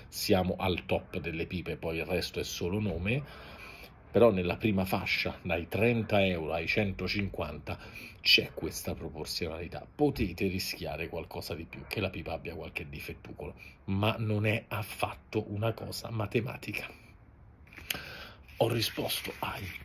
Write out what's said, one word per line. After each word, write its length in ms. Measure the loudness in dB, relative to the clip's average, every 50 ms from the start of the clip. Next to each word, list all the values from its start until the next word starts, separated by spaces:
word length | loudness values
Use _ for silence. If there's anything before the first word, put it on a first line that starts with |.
| -14
siamo 480 | -12 -8 -2 4 6 6 6 6 4 2
al 280 | 2 2 2 2 0 0
top 340 | 0 0 0 0 -2 -6 -6
delle 260 | -4 -4 -2 -2 -2
pipe, 320 | -2 -2 -4 -4 -4 -6
poi 200 | -4 -2 -2 -2
il 80 | -2 -2
resto 340 | 0 0 0 0 0 -4 -4
è 40 | -4
solo 360 | -4 -4 -4 -2 0 0 0
nome, 440 | 0 0 0 0 0 0 0 0 -2 -6 -12 -14 -14 -14 -14 -14 -14 -14 -14 -16 -16 -18 -18 -20 -4 4
però 200 | 8 10 10 10
nella 240 | 10 6 2 0 0
prima 300 | 2 2 4 4 4 4
fascia, 520 | 2 0 0 0 0 0 0 0 -2 -4 -4
dai 260 | -2 0 0 0 0
trenta 580 | 0 0 4 4 4 4 4 2 4 6 6 6
euro 280 | 6 4 2 0 0 0
ai 140 | 0 0
centocinquanta, 1120 | 2 2 2 2 2 0 -2 -2 -2 0 0 -2 -2 -2 -4 -4 -4 -6 -8 -6 -8 -8 -8 -8 -14 -14 -14 -14 -14 -10 0
c'è 300 | 6 8 8 8 8 4 -2
questa 400 | -4 -4 -4 -4 -4 -4 -4 -4
proporzionalità. 920 | -4 -6 -8 -6 -6 -6 -4 -4 -4 -4 -4 -4 -6 -8 -8 -8 -10 -12 -6 0
Potete 540 | 4 4 4 4 4 0 0 0 0 0
rischiare 600 | 2 2 0 -2 -4 -4 -4 -4 -6 -4 -4 -6
qualcosa 460 | -6 -6 -6 -8 -6 -8 -8 -6 -6 -6
di 100 | -8 -8
più, 180 | -10 -12 -12 -8
che 120 | -6 -4 -2
la 100 | -2 -2
pipa 240 | -4 -4 -6 -6 -6
abbia 220 | -6 -6 -8 -8
qualche 340 | -8 -8 -8 -8 -8 -8 -8
difettucolo, 680 | -10 -10 -10 -10 -12 -12 -12 -14 -10 -8 -8 -10 -10 -12 -16 -20 -20 -10 -4
ma 300 | 0 2 2 4 2 2
non 280 | 2 0 0 2 2 2
è 200 | 2 2 0 -2
affatto 840 | -4 -4 -4 -4 -6 -4 -2 -2 -2 -4 -6 -8 -2 -2 -2 0 0
una 220 | -2 0 0 0 0
cosa 360 | -2 -6 -8 -8 -8 -6 -4
matematica. 800 | -2 -2 -2 2 2 0 0 0 -4 -8 -6 -6 -6 -6 -6 -8 -12 -16 -20 -20 -20 -20 -20 -20 -20 -20 -20 -20 -20 -20 -20 -20 -18 -10 -6 -6 -6 -6 -6 -10 -12 -12 -12 -14 -16 -18 -20 -4 2
Ho 120 | 4 4 4
risposto 640 | 4 2 0 0 0 -2 -2 -2 -2 -2 -4 -6 -6 -4
ai 280 | -4 -4 -4 -4 -6 -8 -8 -8